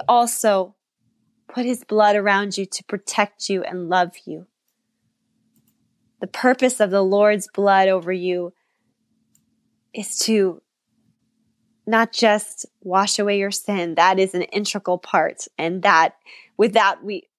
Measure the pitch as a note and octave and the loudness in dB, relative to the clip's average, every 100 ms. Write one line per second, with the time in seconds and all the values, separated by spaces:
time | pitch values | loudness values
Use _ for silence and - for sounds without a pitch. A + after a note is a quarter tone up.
0 | - A#3+ A#3 - A3 G3 F3+ _ _ _ | 2 2 2 0 0 0 -2 _ _ _
1 | _ _ _ _ - - B3 A#3+ - G#3+ | _ _ _ _ -12 -6 -4 -6 -2 2
2 | G#3 G#3 G3+ G3 G3+ G3 F#3+ - - G3+ | 4 4 2 0 -2 -6 -8 -10 -10 -10
3 | - - G#3 _ - F#3+ - F3+ E3+ F3+ | -6 -2 -4 _ -6 -6 -6 -10 -2 0
4 | F3 - - D#3+ F#3 _ _ _ _ _ | -2 -6 -16 -18 -18 _ _ _ _ _
5 | _ _ _ _ _ _ _ _ _ _ | _ _ _ _ _ _ _ _ _ _
6 | _ _ G3 - B3+ B3+ B3+ - G3+ G3 | _ _ -12 -2 0 2 0 0 0 2
7 | F#3+ G3+ G#3 G#3 - - G3+ F#3+ F#3+ F#3+ | 2 4 4 2 -4 -2 2 4 4 2
8 | E3+ F#3 F3+ F3+ F3 - _ _ _ _ | -2 -4 -4 -4 -6 -12 _ _ _ _
9 | _ _ _ _ _ _ _ _ _ - | _ _ _ _ _ _ _ _ _ -12
10 | G3+ - - A3 F#3+ E3 _ _ _ _ | -10 -6 0 2 0 -4 _ _ _ _
11 | _ _ _ _ _ _ _ _ - A3+ | _ _ _ _ _ _ _ _ -2 0
12 | A3+ - A3+ G#3 - - - _ F#3 F#3 | 0 0 2 2 -4 -16 -20 _ -2 0
13 | G3+ - G3+ G3+ G3 - - G3 E3+ D#3+ | 0 -2 -2 -2 -4 -6 -6 -4 -2 2
14 | F3+ F#3+ F#3+ F3+ - G#3 G3+ G3+ F#3+ F3+ | 4 4 0 -2 -4 -4 -4 -6 -4 -4
15 | - F#3 D#3 - - - E3 F#3 G3+ E3 | 0 0 0 -4 -14 -6 -6 0 4 4
16 | D#3 - _ - _ - A3 A3 G3 - | 4 -2 _ -20 _ -2 2 4 2 0
17 | G3+ G3 - | -8 -12 -12